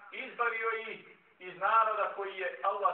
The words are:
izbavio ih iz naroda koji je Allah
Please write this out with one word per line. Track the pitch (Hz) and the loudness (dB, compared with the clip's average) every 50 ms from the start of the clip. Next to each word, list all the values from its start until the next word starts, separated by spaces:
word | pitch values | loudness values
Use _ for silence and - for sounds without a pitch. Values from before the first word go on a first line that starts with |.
| - - | -16 -14
izbavio | - 208 262 254 - - 240 226 226 220 226 226 220 220 220 220 | -12 -10 -10 -8 -2 0 0 0 0 0 -2 -2 -2 -2 -4 -8
ih | 196 - - - - - _ _ - - | -10 -12 -14 -20 -20 -20 _ _ -20 -16
iz | 185 185 170 175 | -14 -12 -6 -2
naroda | 190 208 220 226 226 226 208 202 190 - - | 2 4 6 6 6 6 4 2 0 -2 -2
koji | 196 196 190 190 190 | -4 -6 -6 -4 -4
je | 190 180 - - - | -4 -6 -4 -2 0
Allah | 196 208 202 196 180 | 0 0 2 2 2